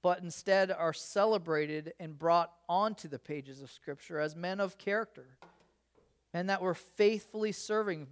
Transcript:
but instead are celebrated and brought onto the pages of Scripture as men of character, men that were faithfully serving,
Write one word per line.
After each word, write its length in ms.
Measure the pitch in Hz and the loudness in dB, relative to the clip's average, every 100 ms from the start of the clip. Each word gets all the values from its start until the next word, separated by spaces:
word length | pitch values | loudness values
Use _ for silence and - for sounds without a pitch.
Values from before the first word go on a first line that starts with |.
but 180 | 185 180 | 2 2
instead 500 | 175 - - 196 190 | -2 -8 2 4 4
are 220 | 170 165 | 2 0
celebrated 1000 | 151 - 202 214 214 165 151 151 151 151 - | -2 -4 2 4 2 2 0 0 -4 -8 -12
and 200 | 165 147 | -12 -4
brought 340 | 165 170 165 - - | 4 4 4 -6 -2
onto 400 | 175 214 208 160 | 0 0 -2 -8
the 100 | 139 | -10
pages 440 | - 151 135 135 | -8 -10 -8 -16
of 80 | 135 | -16
Scripture 500 | - - 143 - 156 | -14 -10 -10 -6 -2
as 160 | 151 156 | -2 -2
men 240 | 180 190 | -4 -2
of 160 | 196 - | -2 -2
character, 640 | - 208 220 - 131 127 - _ _ _ _ _ _ _ _ | -2 0 -2 -12 -20 _ -20 _ _ _ _ _ _ _ _
men 140 | 170 185 | -4 0
that 120 | 196 | 0
were 140 | 180 | 0
faithfully 800 | 170 - - 208 220 - 214 214 | -2 -6 4 4 4 -4 -2 -2
serving, 540 | 190 - 214 208 160 135 | -2 -2 0 0 -4 -6